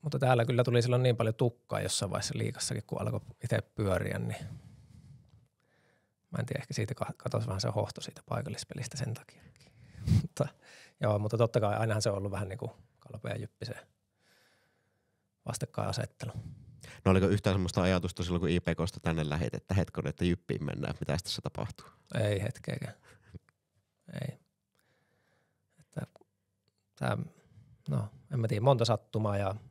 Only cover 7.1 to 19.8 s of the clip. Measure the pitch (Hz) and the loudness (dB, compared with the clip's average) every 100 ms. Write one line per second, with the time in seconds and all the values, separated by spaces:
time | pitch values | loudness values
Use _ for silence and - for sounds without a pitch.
7.1 | - - 110 113 98 117 107 104 - - | -6 -4 -4 -2 -2 -2 -2 -4 -6 -14
8.1 | - - 117 135 110 - - - - 117 | -16 -8 -6 -6 -10 -10 -10 -10 -6 -6
9.1 | 113 - - - - - _ - - - | -6 -12 -20 -20 -20 -20 _ -20 -8 4
10.1 | - - - - - - - - _ 107 | 4 4 -2 -4 -4 -20 -20 -20 _ 0
11.1 | 104 107 113 117 123 104 104 113 107 107 | 2 2 4 4 4 2 2 2 2 2
12.1 | 101 101 95 101 95 - - - _ - | 0 -2 -4 -6 -6 -8 -10 -20 _ -16
13.1 | 113 117 104 104 _ 113 - - _ _ | -10 -8 -6 -8 _ -12 -12 -14 _ _
14.1 | _ _ _ _ _ _ _ _ _ _ | _ _ _ _ _ _ _ _ _ _
15.1 | _ _ _ - - - - 104 98 107 | _ _ _ -8 -6 -4 -4 -2 -2 -4
16.1 | _ - - - - - - - - - | _ -10 -10 -12 -16 -20 -20 -20 -2 6
17.1 | 95 92 98 107 95 90 - 92 92 87 | 6 6 4 4 2 2 2 4 4 0
18.1 | - 87 87 82 87 85 82 82 - - | -4 -2 0 2 2 2 0 -2 -2 -2
19.1 | 80 78 73 64 - - 95 | 0 0 0 -2 -4 -2 0